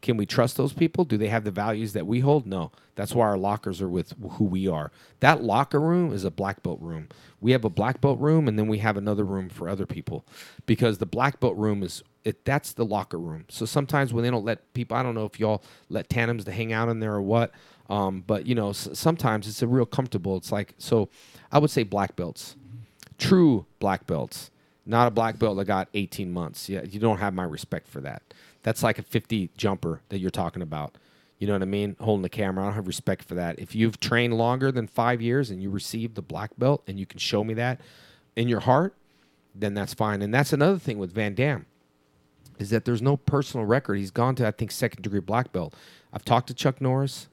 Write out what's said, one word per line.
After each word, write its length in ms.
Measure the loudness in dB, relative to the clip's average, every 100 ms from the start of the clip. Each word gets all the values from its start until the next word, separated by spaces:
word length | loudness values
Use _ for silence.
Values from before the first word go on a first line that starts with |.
Can 160 | 0 0
we 100 | 2
trust 300 | 2 2 2
those 160 | -2
people? 320 | 2 0 2
Do 120 | 0 2
they 100 | 2
have 140 | 0
the 60 | 0
values 420 | -2 -2 -2 -4
that 120 | -4 -2
we 140 | 2
hold? 260 | 4 4 2
No. 240 | -4 -6 -10 _
That's 200 | -8 -2
why 120 | 2 2
our 100 | 2
lockers 440 | 0 -2 -4 -4
are 60 | -2
with 260 | -2 -4 -8 -12
who 120 | 0
we 240 | 0 2 0
are. 240 | -2 -4 _ -20 _
That 220 | 4 4
locker 380 | 2 2 2 2
room 320 | 2 2 0
is 120 | -2
a 60 | -4
black 320 | -2 -4 -4
belt 180 | -8 -8
room. 280 | -8 -10 -12 -20 -20 _
We 100 | 2
have 120 | 2
a 60 | 2
black 300 | 0 -2 2
belt 180 | 2 2
room, 260 | 4 4 4
and 100 | 2
then 100 | 0
we 100 | 2
have 180 | 2 0
another 280 | 0 0
room 240 | 0 -2 -6
for 200 | -8 -6
other 180 | -4 -4
people, 380 | -6 -8 -10 -10 -20 -20 -18 0
because 320 | 2 2 2
the 80 | -2
black 340 | 0 0 2
belt 160 | -2 0
room 260 | 0 0
is, 200 | -4 -8 -16 _
it, 200 | -6 -4
that's 280 | -2 -2 -2
the 120 | -4
locker 340 | -2 -2 -4 -8
room. 260 | -8 -10 -12
So 180 | -8 -2
sometimes 460 | -2 0 0 0
when 120 | 0
they 60 | 0
don't 140 | 0
let 280 | -2 -6 _
people, 240 | -8 -4 -2
I 60 |
don't 120 | -2
know 100 | -2 -6
if 120 | -2
y'all 220 | 0 0 -4 -20 _
let 200 | -6 -2
tandems 360 | 0 0 -2
to 80 | -4
hang 200 | -6 -2
out 160 | 0 0
in 120 | 0
there 140 | -2
or 80 | -2
what, 300 | 2 2 2 -4 -20 _ -4
um, 320 | -2 0 -2 -2
but, 200 | -2 0
you 80 |
know, 160 | -2 -2
s-, 180 | -4 -8
sometimes 540 | -2 0 2 0 0 -4
it's 140 | -4
a 60 | 0
real 180 | 2 2
comfortable. 500 | 0 -2 -4 -2 -4
It's 160 | -2
like, 220 | -4 -4 -10
so 300 | 0 2 2 -6 -20 -20 2
I 60 | 4
would 120 | 4
say 140 | 2
black 320 | 0 0 0 -2
belts, 380 | -8 -8 -16 -18 -18 -18 -18 _ -20 -6
true 480 | 4 6 8 4 -2 _
black 280 | -2 -2 -2
belts, 440 | -4 -4 -10 -16 _ _ _
not 220 | 0 4 4
a 40 |
black 280 | 4 0 2
belt 180 | 0 0
that 80 | 0
got 220 | 0 0
eighteen 380 | -4 -6 -6 -6
months. 360 | -4 -6 -8 -8
Yeah, 140 | -8
you 160 | -8 0
don't 200 | 2 2
have 160 | 0
my 100 | -2
respect 440 | -6 -6 -8 -10 -10
for 120 | -12
that. 220 | -10 -12 _ -20 -20 _
That's 200 | -4 0
like 160 | 0 0
a 40 |
fifty 480 | -2 -4 -2 -2 -2 -2
jumper 440 | -2 0 -4 -6 _
that 100 | -4
you're 120 | -4
talking 320 | -2 -4 -6
about. 340 | -8 -8 -8 -12 _ _ _ _
You 80 | -2
know 60 |
what 100 | 0
I 40 | 0
mean? 280 | -2 -2 -4
Holding 220 | 0 0
the 60 | 0
camera. 340 | -2 -2 0
I 40 | -2
don't 60 |
have 120 | -4 -6
respect 360 | -4 -4 -4
for 100 | -4
that. 240 | -4 -4 -6
If 160 | -8
you've 260 | 2 2 2
trained 340 | 0 2 2 2
longer 340 | 2 2 0
than 140 | 0 -2
five 340 | 0 2 2
years 300 | 0 0 0
and 120 | -4
you 60 | -4
received 440 | -4 -6 -6 -6
the 80 | -8
black 280 | -10 -8 -8 0
belt 240 | 2 2 -2
and 120 | -10
you 60 | -10
can 120 | -6
show 260 | -2 0
me 80 | 0
that 260 | -2 -2 -4 -8 -20 -20 -20 _
in 140 | -2 2
your 120 | 2
heart, 340 | 6 6 4 _ _ _ _ _ _
then 200 | -4 -2
that's 180 | -2 -4
fine. 260 | -2 0 0
And 100 | 2
that's 180 | 2 4
another 240 | 4 4 2
thing 200 | -2 -4
with 140 | -4
Van 220 | -2 -2
Damme, 320 | 0 0 0 -8 _ _ _ _ _ _ _ -20 -10
is 120 | 0
that 160 | 0 2
there's 160 | 2
no 140 | 2 2
personal 480 | 2 0 0 -2 2
record. 300 | 2 2 -2
He's 140 | -2
gone 240 | 0 2 2
to, 100 | 0
I 40 |
think, 180 | 0 -6
second 300 | -2 -2 -2
degree 180 | -2 -2
black 320 | 0 0 0
belt. 220 | -4 -6 -8 -20 -20 _
I've 100 | -12
talked 240 | 2 2 2
to 60 |
Chuck 260 | -2 -2 0
Norris 480 | 0 0 -2 -6 -16